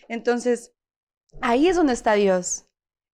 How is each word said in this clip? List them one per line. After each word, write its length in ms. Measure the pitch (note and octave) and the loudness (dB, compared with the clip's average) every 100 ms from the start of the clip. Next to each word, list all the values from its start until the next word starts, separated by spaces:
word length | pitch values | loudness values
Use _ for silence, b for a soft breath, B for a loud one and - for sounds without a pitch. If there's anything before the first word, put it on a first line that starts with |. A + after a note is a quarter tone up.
| B | B
Entonces, 640 | A3+ A#3+ A#3+ A#3+ A#3 - _ _ _ _ _ _ - | -8 -2 -2 0 -2 -4 _ _ _ _ _ _ -8
ahí 260 | B3+ A#3+ F4 | -2 2 2
es 80 | F4 | 2
donde 160 | D4 | 2
está 200 | A#3+ A3+ | 0 0
Dios, 540 | G#3 G3 F#3 F3 - - _ _ _ _ | 2 2 0 -2 -10 -12 _ _ _ _